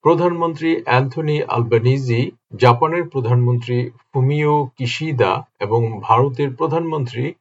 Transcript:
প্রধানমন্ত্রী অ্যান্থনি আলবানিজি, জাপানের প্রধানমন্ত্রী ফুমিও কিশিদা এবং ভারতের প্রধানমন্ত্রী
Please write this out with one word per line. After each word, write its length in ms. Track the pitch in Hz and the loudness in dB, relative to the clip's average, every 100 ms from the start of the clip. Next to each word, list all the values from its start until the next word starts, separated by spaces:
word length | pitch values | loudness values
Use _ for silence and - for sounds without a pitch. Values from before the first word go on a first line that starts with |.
প্রধানমন্ত্রী 800 | 151 170 175 170 165 151 160 165 - | 4 2 2 0 -4 -2 -2 -2 2
অ্যান্থনি 580 | 127 135 160 151 151 | 0 0 -4 -2 -2
আলবানিজি, 880 | - 113 120 117 120 135 127 117 139 - _ 110 | -2 -2 0 2 2 0 0 -2 -2 -6 _ 2
জাপানের 480 | 127 120 156 170 | 4 4 2 0
প্রধানমন্ত্রী 840 | 170 139 120 123 120 123 117 123 120 - _ | -4 -4 0 2 2 0 -2 -4 -4 -10 _
ফুমিও 560 | 139 131 147 151 147 135 _ | 0 0 2 2 2 0 _
কিশিদা 680 | 120 - 156 135 101 92 - _ | -6 -4 -4 0 0 0 -6 _
এবং 400 | 101 113 113 107 | -2 0 -2 -4
ভারতের 540 | 104 113 139 127 143 127 | 0 2 2 0 -4 -2
প্রধানমন্ত্রী 760 | 156 160 165 156 123 110 139 - | -2 -2 -2 -4 -4 -4 -6 -8